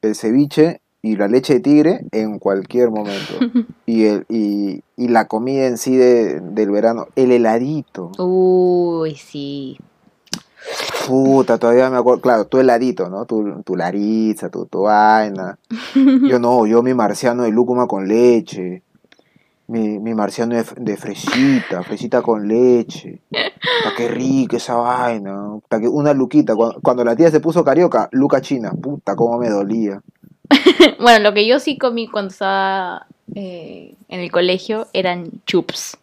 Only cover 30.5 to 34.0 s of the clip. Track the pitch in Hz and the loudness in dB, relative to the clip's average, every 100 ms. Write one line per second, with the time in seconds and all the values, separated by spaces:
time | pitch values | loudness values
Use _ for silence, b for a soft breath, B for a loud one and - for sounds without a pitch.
30.5 | 277 - - 311 - 240 226 208 208 220 | 4 4 6 4 6 4 6 4 2 2
31.5 | 269 294 277 254 233 226 214 196 190 190 | 2 0 -4 -4 -4 -6 -8 -8 -6 -4
32.5 | 196 190 196 180 175 - _ - - 196 | -2 -2 -4 -6 -10 -16 _ -18 -14 -12
33.5 | 175 160 - - _ | -14 -16 -20 -20 _